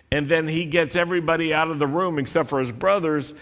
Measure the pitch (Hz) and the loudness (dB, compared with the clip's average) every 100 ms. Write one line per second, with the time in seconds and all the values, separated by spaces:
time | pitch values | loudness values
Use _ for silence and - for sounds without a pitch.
0 | _ 147 143 165 156 160 160 170 156 175 | _ -2 2 2 2 -2 0 2 2 0
1 | 175 180 160 165 160 156 160 151 143 165 | 0 0 0 0 2 0 0 0 0 0
2 | 185 151 127 165 143 135 123 117 190 202 | 0 -2 0 0 0 -2 -2 -2 0 2
3 | 160 151 131 - | 0 -2 -4 -14